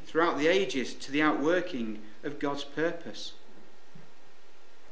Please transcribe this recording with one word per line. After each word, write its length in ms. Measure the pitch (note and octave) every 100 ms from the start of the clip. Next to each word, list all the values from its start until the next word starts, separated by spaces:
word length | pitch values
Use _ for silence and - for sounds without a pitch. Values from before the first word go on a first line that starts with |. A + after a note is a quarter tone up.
throughout 320 | - D#3 E3+ C#3
the 100 | D#3
ages 460 | F#3+ F#3+ C3+ A2+
to 160 | - -
the 100 | C#3+
outworking 800 | D#3 C3 D3 F3+ - B2+ A2 G#2+ - -
of 160 | D3 C#3
God's 240 | C#3+ C#3+
purpose. 680 | - - E3 E3+ A2+ G2+ - - - - - - - - - - - - - - - - -